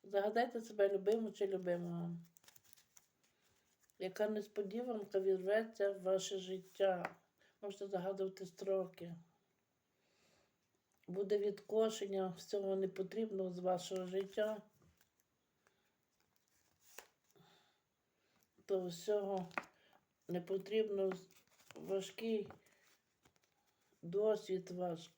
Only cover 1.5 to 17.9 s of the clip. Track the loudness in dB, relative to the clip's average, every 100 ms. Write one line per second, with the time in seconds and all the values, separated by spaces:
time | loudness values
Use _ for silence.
1.5 | 0 0 0 -2 -4 -4 -6 -10 -20 -20
2.5 | -20 _ -20 _ -20 _ _ _ _ _
3.5 | _ _ _ _ _ -4 0 0 0 -2
4.5 | -4 -2 -4 -2 -4 0 2 4 2 4
5.5 | 2 2 0 0 2 2 2 2 -4 -4
6.5 | -6 -8 2 4 4 -2 -8 _ _ _
7.5 | _ -10 -8 -4 -2 -2 -2 -2 -4 -12
8.5 | -6 0 0 0 -8 -12 -12 -16 _ _
9.5 | _ _ _ _ _ _ _ _ _ _
10.5 | _ _ _ _ _ -8 -4 0 2 2
11.5 | -2 0 2 2 0 -2 0 -2 -4 -4
12.5 | -2 0 0 0 -2 -4 -2 -2 -2 -2
13.5 | -2 0 0 0 -4 -2 -2 -2 0 0
14.5 | -2 -10 _ -20 _ _ _ _ _ _
15.5 | _ _ _ _ _ _ _ _ _ _
16.5 | _ _ _ -20 -20 -20 _ _ -20 -20
17.5 | -20 _ _ _